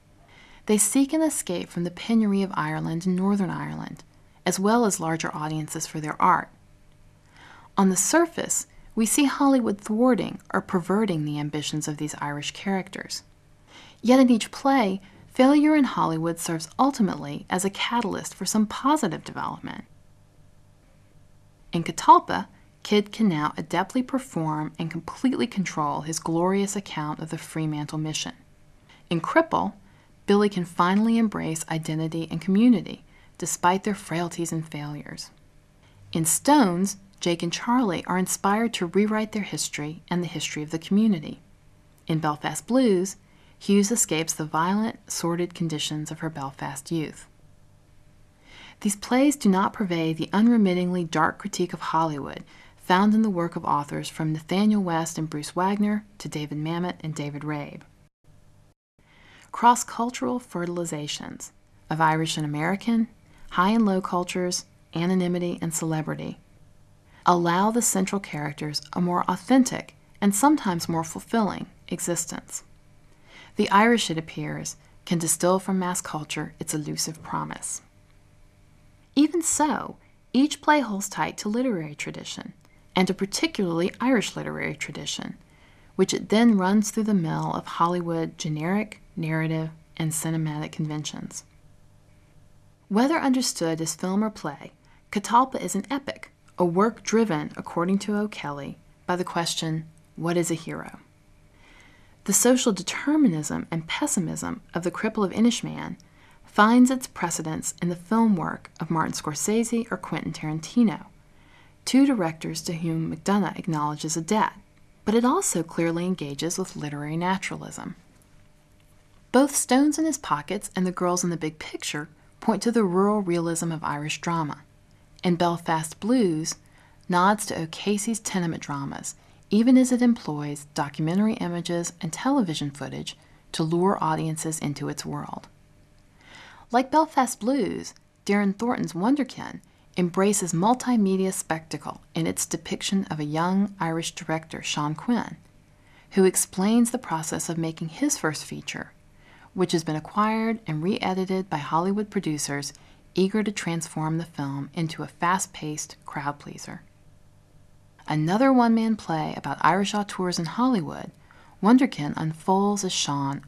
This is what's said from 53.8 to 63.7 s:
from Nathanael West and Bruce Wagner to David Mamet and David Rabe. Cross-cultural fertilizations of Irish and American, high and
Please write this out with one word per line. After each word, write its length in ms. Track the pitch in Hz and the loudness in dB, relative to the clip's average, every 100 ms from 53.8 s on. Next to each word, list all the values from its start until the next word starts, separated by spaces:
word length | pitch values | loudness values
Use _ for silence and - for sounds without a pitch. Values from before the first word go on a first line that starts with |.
| 143 151 151 | 0 -6 -6
from 240 | - 156 | -4 -2
Nathanael 480 | 156 - 180 214 208 | -4 -2 2 4 2
West 380 | 180 165 165 - | 2 -2 -2 -4
and 100 | 156 | -6
Bruce 220 | 151 151 | -6 -6
Wagner 520 | 175 185 202 208 208 - - | -2 0 2 0 -2 -6 -14
to 100 | 151 | -10
David 300 | 151 147 151 | -8 -6 -6
Mamet 380 | 156 170 180 175 | -4 -2 -4 -6
and 120 | 160 | -8
David 300 | 156 147 143 | -6 -6 -6
Rabe. 400 | 147 151 147 - - _ _ _ - - - - _ _ _ _ _ - - - - | -6 -6 -8 -14 -20 _ _ _ -20 -20 -20 -20 _ _ _ _ _ -20 -20 -20 -16
Cross-cultural 880 | - 233 240 - - 233 - 254 247 | 4 4 6 0 -4 -4 -2 -4 -4
fertilizations 1120 | - 180 175 175 170 151 147 - - - - - _ _ - | -6 -6 -4 -4 -4 -6 -6 -8 -10 -14 -18 -20 _ _ -4
of 100 | 160 | 2
Irish 360 | 160 160 160 160 | 4 4 0 -2
and 80 | 151 | -2
American, 640 | 147 165 196 - 226 226 - _ - - | -2 -2 -2 2 2 0 -4 _ -20 -4
high 180 | - | 2
and 160 | 190 | 4